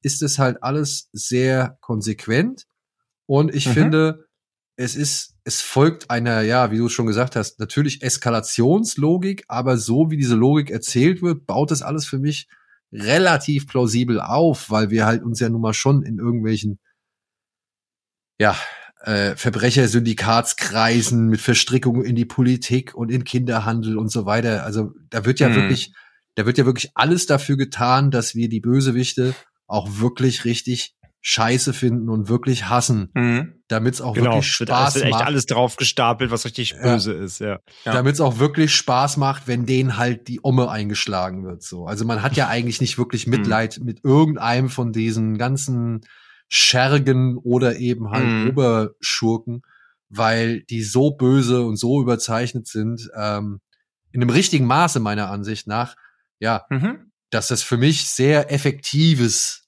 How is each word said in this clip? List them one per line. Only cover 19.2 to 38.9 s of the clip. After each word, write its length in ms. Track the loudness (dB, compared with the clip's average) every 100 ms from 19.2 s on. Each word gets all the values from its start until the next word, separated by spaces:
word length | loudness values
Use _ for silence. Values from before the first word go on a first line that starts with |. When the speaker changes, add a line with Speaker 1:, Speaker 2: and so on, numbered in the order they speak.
| 0 -2
Speaker 1:
Verbrechersyndikatskreisen 1900 | -4 0 2 4 4 2 0 0 2 2 2 -4 -4 0 2 2 2 2 2
mit 140 | 2
Verstrickungen 640 | 2 2 2 0 0 0 0
in 100 | 0
die 100 | -2
Politik 680 | 0 2 2 0 -2 -2
und 160 | -8 -4
in 120 | -4
Kinderhandel 760 | -2 -2 0 -2 -2 -2 -2 -2
und 120 | -2
so 160 | -2 0
weiter. 380 | 0 0 -2
Also 300 | -2 -4 -4 -8 _
da 160 | -2 0
wird 140 | 2
ja 100 | 4
Speaker 2:
Mhm. 60 | 4
Speaker 1:
wirklich, 380 | 2 0 -4 -14 _ _ _ -2
da 100 | 0
wird 120 | 2
ja 80 | 2
wirklich 260 | 0 -4 0
alles 300 | 2 2 2
dafür 320 | 0 2 -2
getan, 540 | -2 -2 2 4 4
dass 240 | 2 -2 -2
wir 120 | -2
die 100 | -2
Bösewichte 720 | 0 2 2 0 -2 -2 -2 -4 -12 _ -6
auch 320 | -6 -4 -2
wirklich 460 | -2 0 0 0 -2
richtig 500 | -4 -4 -6 -8 _ _ _
scheiße 500 | -4 0 2 2 0
finden 360 | 0 0 0 -2
und 200 | -2 0
wirklich 380 | 0 0 -2 0
hassen, 440 | 0 2 0 -2
Speaker 2:
Mhm. 480 | 0 0 0 -2 -10 -6
Speaker 1:
damit's 340 | -2 0 -2
auch 140 | -4 0
Speaker 3:
Genau, 160 | 2
Speaker 1:
wirklich 180 | 2 0
Speaker 3:
es 60 | -2
wird, 100 | 0
es 40 | 2
Speaker 1:
Spaß 200 | 2 2
Speaker 3:
wird 100 | 0
echt 60 |
Speaker 1:
macht. 120 | 0 0
Speaker 3:
alles 200 | 0 0
drauf 300 | 0 0 0
gestapelt, 560 | -2 0 0 0 -2
was 140 | -2 -6
richtig 260 | -6 -8
Speaker 1:
Ja. 100 | -2
Speaker 3:
böse 320 | 0 2 0
ist, 240 | -4 -8 -8
ja. 200 | -8 -8 -12 -12 -2
Speaker 2:
Ja. 80 |
Speaker 1:
Damit's 260 | 0 2 2
auch 200 | 2 2
wirklich 340 | 0 2 2
Spaß 440 | 2 2